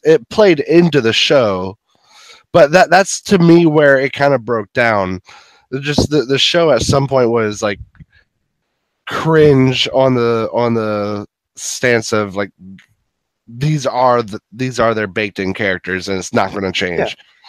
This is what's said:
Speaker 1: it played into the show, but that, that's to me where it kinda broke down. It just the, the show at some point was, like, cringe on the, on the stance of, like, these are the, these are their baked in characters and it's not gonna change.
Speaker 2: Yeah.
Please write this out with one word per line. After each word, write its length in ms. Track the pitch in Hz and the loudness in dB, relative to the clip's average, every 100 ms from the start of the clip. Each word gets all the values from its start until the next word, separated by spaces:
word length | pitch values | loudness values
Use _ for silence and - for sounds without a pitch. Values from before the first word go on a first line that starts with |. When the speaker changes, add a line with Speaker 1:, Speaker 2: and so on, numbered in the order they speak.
| 151 | 2
Speaker 1:
it 240 | 156 160 | 2 0
played 320 | - 202 156 | 2 2 2
into 400 | - 165 175 143 | 2 2 4 2
the 100 | 113 | 0
show, 680 | 107 - 147 110 95 95 98 _ _ _ _ - - _ | 0 2 2 2 -2 -6 -12 _ _ _ _ -20 -20 _
but 180 | 170 147 | 4 4
that, 180 | 180 170 | 4 4
that's 280 | 175 196 - | 2 0 -4
to 160 | - 196 | 0 2
me 260 | 170 170 165 | 6 6 4
where 340 | 151 143 135 | 4 4 2
it 140 | 135 | 0
kinda 240 | - 143 131 | 0 0 0
broke 340 | 107 113 104 | -2 -4 -4
down. 460 | - 117 104 92 92 - - _ _ _ | 0 2 2 0 -4 -10 -20 _ _ _
It 100 | 135 | -8
just 280 | 143 143 135 | -4 -2 0
the, 100 | 147 | 0
the 160 | 120 135 | 0 -2
show 320 | - 175 165 | 0 0 2
at 120 | 120 | 0
some 220 | - 143 139 | 0 -2 0
point 240 | 131 117 | 0 0
was, 300 | 117 107 104 | 0 -2 -4
like, 160 | 107 101 - - - _ _ _ _ _ _ _ _ _ - | -6 -6 -12 -20 -20 _ _ _ _ _ _ _ _ _ -12
cringe 840 | - 160 156 151 135 131 123 - | -6 0 4 4 4 2 0 -2
on 200 | 131 131 | 0 0
the, 340 | 127 117 117 113 | 0 0 -2 -2
on 200 | 110 120 117 | -2 -2 -2
the 500 | 107 104 104 104 104 _ _ - | -2 -4 -6 -8 -12 _ _ -16
stance 580 | - - 127 117 - | -14 -4 0 0 0
of, 220 | 107 104 95 | -2 -2 -6
like, 160 | 101 _ 92 95 _ _ _ _ _ _ - | -8 _ -20 -20 _ _ _ _ _ _ -20
these 380 | 117 147 151 127 | -6 -4 -2 -4
are 360 | 123 127 120 | 0 2 2
the, 180 | 110 104 _ | -2 -10 _
these 260 | 113 131 123 | -8 -6 0
are 140 | 113 | 0
their 140 | 110 104 | 0 -4
baked 320 | 90 107 98 | -4 -6 -4
in 140 | 95 | -6
characters 540 | 95 101 90 - 92 90 | -4 -4 -4 -6 -8 -6
and 100 | 95 | -8
it's 140 | - | -4
not 200 | 117 98 | -2 -2
gonna 180 | 101 95 | -4 -6
change. 280 | 90 90 85 | -4 -4 -4
Speaker 2:
Yeah. 140 | 127 - _ _ | -6 -8 _ _